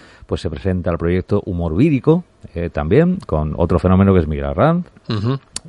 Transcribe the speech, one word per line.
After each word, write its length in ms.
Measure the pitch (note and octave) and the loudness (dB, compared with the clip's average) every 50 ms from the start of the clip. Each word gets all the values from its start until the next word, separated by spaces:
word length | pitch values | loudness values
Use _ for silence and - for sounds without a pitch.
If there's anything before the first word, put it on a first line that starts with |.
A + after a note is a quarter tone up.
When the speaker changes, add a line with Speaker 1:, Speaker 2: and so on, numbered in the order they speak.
| - - - - - | -20 -20 -20 -20 -10
Speaker 1:
pues 160 | - F#2+ E2 | -8 -8 -6
se 80 | - F2 | -6 -8
presenta 400 | D2+ D2 - F#2+ F#2 F#2 E2 F2+ | -8 -6 -4 -4 -2 -2 -2 -4
el 80 | E2+ D#2 | -4 -2
proyecto 460 | E2 E2+ F2 F#2 F2+ - G#2 G2+ - | -2 0 0 -2 -2 -2 -2 -2 -2
Humor 300 | - F#2 F2 E2+ E2+ D#2 | -4 -4 -4 -4 -2 0
Vírico, 480 | F2 C3 E3+ D3 B2+ - D3 D#3+ F3+ F3 - _ _ - - - | 2 2 2 2 0 2 0 0 0 -2 -6 _ _ -20 -12 -8
eh, 160 | E2+ E2+ E2+ | -6 -6 -4
también, 460 | - - D2+ D#2 F#2+ C3+ E3+ F3+ F#3 F#3+ - - | -4 -4 -2 2 2 4 4 2 0 -2 -4 -4
con 260 | - D#2 D#2 D#2 - - | -2 -2 -2 -2 -2 -2
otro 200 | E2 E2 F#2 F2 | 0 0 2 2
fenómeno 340 | - F#2 F#2 F#2 G2 G2 | 4 4 4 6 6 6
que 100 | F#2+ F#2 | 4 4
es 60 | D#2+ D2 | 2 0
Miguel 180 | D2+ C#2+ C#2 | -2 -4 -6
Arranz. 420 | C#2+ C#2+ E2 A#2 D#3 E3+ F3 F3 - _ - _ - | -4 -2 0 2 2 2 0 -4 -6 _ -16 _ -8
Speaker 2:
Ujú. 300 | A#2+ G#2+ G2 A#2+ C3+ C3+ - _ _ - - | -6 -4 -4 -4 -4 -4 -8 _ _ -18 -16